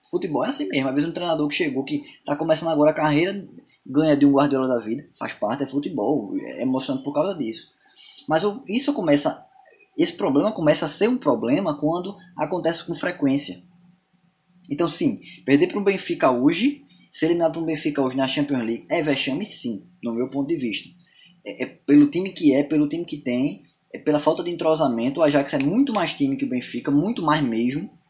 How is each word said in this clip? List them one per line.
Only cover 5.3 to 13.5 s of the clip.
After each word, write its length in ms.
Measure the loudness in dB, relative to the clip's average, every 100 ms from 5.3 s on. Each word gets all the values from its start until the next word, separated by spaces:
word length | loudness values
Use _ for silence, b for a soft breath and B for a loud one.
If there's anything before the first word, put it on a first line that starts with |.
parte, 300 | -4 -4 -2
é 40 | -2
futebol, 680 | -4 -4 -2 0 0 -2 -6
é 240 | -6 -4
emocionante 400 | 0 0 -2 -6
por 120 | -2
causa 220 | 0 0 -2
disso. 360 | -6 -8 -16 _ B B B B -2
Mas 160 | 0
o, 180 | 0 -4 -4
isso 240 | -2 -2
começa, 540 | -2 2 2 2 -4 -16 _ b b b -2
esse 160 | -2
problema 400 | 0 2 2 2
começa 320 | 2 2 2
a 40 | 0
ser 200 | 0 0
um 80 | 2
problema 580 | 0 0 2 0 0
quando 400 | -2 -2 -2 -6 -12 B -8
acontece 480 | -4 0 -2 -2
com 100 | -8
frequência. 680 | -6 -6 0 0 0 -4